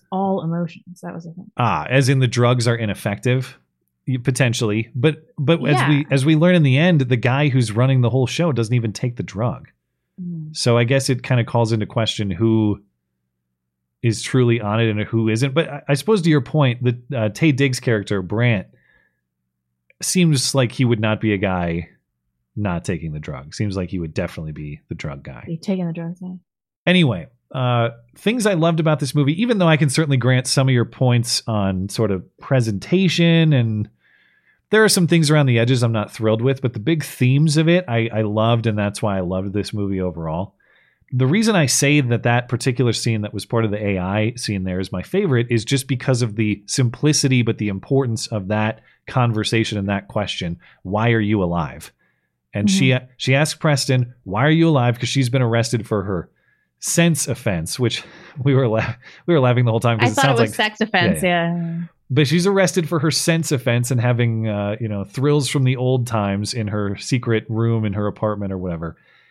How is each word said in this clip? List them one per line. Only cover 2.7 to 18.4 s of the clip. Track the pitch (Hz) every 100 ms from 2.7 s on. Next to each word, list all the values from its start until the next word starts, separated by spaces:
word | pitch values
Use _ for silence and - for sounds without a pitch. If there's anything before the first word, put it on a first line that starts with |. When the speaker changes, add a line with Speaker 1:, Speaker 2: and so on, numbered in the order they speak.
| 117
Speaker 2:
ineffective? | 110 98 - 101 123 127 127 - _ _ _ _ -
Y-, | 127
potentially. | 123 127 131 110 113 104 110 127
But, | 151 151 - -
but | 139 170 147
as | 147
Speaker 1:
Yeah. | 160
Speaker 2:
we, | 143 147
as | 135 135
we | 156
learn | 175 180
in |
the | 143 131
end, | 175 165
the | 127 123
guy | 123 131 147
who's | 131 110
running | 104 131 131
the | 120
whole | 127 123
show | - 170
doesn't | 117 110
even | 123 113
take | 98 127 120
the |
drug. | 87 92 117 76 76 _ _ _ _ -
Speaker 1:
Mm. | 180 165 156 156
Speaker 2:
So | 127 117
I |
guess | 117 135 131
it | 127
kinda | - 123
calls | 113 120 110
into | 113 101
question | - 110 - 104
who | 85 113 110 107 101 _ _ _ _ _ _ _ _ _ _ _ _
is | 120 107
truly | - 131 120 117
on | 104 110
it | 113
and | 104
who | 104 113 110
isn't. | 110 139
But | 135 156
I, | 143 -
I |
suppose | 143 - 220
to | 165
your | 151
point, | 123 156 135 117
the, | 120 120 -
uh, | 135 107
Taye | - 160
Diggs | 131 139 127
character, | - 110 98 101
Brant, | 90 104